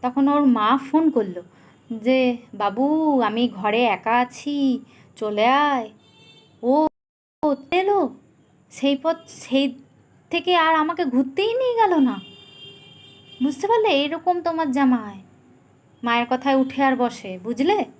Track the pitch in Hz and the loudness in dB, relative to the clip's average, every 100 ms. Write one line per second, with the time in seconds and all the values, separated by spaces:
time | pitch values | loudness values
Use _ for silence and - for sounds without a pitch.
0 | 247 254 277 285 285 233 214 262 269 311 | -4 0 2 4 4 4 2 0 2 2
1 | 320 254 202 180 175 _ - _ _ 226 | 2 2 -2 -6 -16 _ -20 _ _ -6
2 | 214 262 254 240 - 202 202 202 277 311 | 0 2 2 -2 -8 -4 -4 0 0 2
3 | 311 277 220 220 247 196 208 220 240 185 | 2 2 0 0 -2 -2 -2 0 0 0
4 | - 233 247 - - 285 269 247 - - | 0 0 0 -6 -8 -2 -2 -2 -6 -20
5 | - - 214 208 226 277 294 277 220 - | -20 -10 -6 0 2 2 2 -2 -6 -14
6 | _ _ - - _ _ 233 277 311 _ | _ _ -20 -20 _ _ 0 2 2 _
7 | _ _ _ _ 302 277 - 349 381 403 | _ _ _ _ -2 -2 -2 -2 2 2
8 | 285 - _ _ _ _ _ - 269 277 | 0 -4 _ _ _ _ _ -4 -2 0
9 | 320 330 - - - 262 277 233 - _ | -2 -6 -8 -20 -2 0 0 -4 -20 _
10 | _ _ _ 339 349 349 320 320 311 330 | _ _ _ -6 0 2 4 2 0 -2
11 | 330 247 269 - 427 466 523 466 415 349 | -2 0 -2 -2 -2 0 -2 2 2 4
12 | 262 196 - - - - - - - - | 2 0 -12 -20 -20 -20 -20 -20 -20 -20
13 | - - - - 262 277 403 466 427 277 | -20 -20 -20 -4 -4 -2 0 2 2 2
14 | 294 330 349 359 339 320 320 262 269 247 | 0 -4 -2 -2 -2 -2 -2 2 2 2
15 | 214 196 - _ _ - _ _ _ _ | -2 -16 -20 _ _ -20 _ _ _ _
16 | 233 233 240 254 262 269 262 269 277 262 | -2 -2 0 -2 0 0 0 0 0 2
17 | 247 233 202 185 185 233 285 415 277 - | -2 -4 -12 -12 -8 -2 0 0 -2 -10